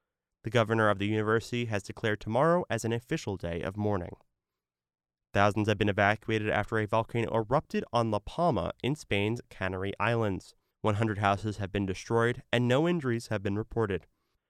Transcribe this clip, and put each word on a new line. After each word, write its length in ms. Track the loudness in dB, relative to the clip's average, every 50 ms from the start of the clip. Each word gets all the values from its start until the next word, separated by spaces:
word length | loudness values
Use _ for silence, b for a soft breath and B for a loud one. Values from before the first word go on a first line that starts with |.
| _ _ _ _ _ _ _ _
The 80 | -10 0
governor 400 | 2 2 2 4 2 4 4 2
of 80 | 2 2
the 80 | 0
university 600 | 0 0 0 2 2 2 0 0 -2 -4 -4 -4
has 180 | -2 -4 -4 -6
declared 360 | -8 -10 -4 -2 -2 -2 -2
tomorrow 440 | -4 -2 0 2 4 4 2 2 0 -2
as 160 | -4 -4 -2
an 80 | -2
official 440 | -2 -4 -2 -4 -6 -4 -4 -6 -6
day 260 | -6 -6 -6 -6 -4
of 140 | -6 -6 -4
mourning. 400 | -2 -2 0 0 -2 -4 -8 -12 -16 _ _ _ _ _ _ _ _ _ _ _ _ _ _ _ _ _ _ _ _ _ _
Thousands 360 | 2 4 4 4 4 2 0 0
have 100 | 2 2
been 100 | 0 0
evacuated 640 | 2 4 4 4 2 0 -2 -2 -2 -2 0 0
after 280 | 0 0 0 0 -2 -2
a 100 | -2 0
volcano 440 | 0 -2 -2 -2 -2 -2 -2 0
erupted 520 | -2 -2 0 0 -2 -2 -2 -2 -4 -6 -4 0
on 180 | 0 0 2 2
La 80 | 0 -2
Palma 540 | -4 -6 -4 0 0 2 2 0 -2 -4 -6 -4
in 140 | -4 -4 -4
Spain's 440 | -4 -4 -2 0 0 2 0 -2 -4 -8 _
Canary 440 | -8 -6 -6 -4 -4 -4 -4 -6 -2 0
Islands. 560 | 0 2 2 2 2 0 -2 -4 -6 -12 -20 _ _ _ _ _
One 140 | 0 0 2
hundred 220 | 2 0 0 0 2
houses 400 | 2 2 2 2 -2 -6 -4 -6
have 120 | -6 -4
been 160 | -2 -2 -2
destroyed, 560 | -2 -4 -6 -4 0 2 2 2 2 0 -4 -4 _
and 140 | 0 2 4
no 220 | 4 4 4 4 2
injuries 400 | 0 0 0 -2 -2 -2 -2 -4
have 160 | -6 -2 -2
been 120 | -2 -2
reported. 520 | -2 -4 -2 -2 0 0 0 0 -4 -4 _ _ _ _ _ _ _ _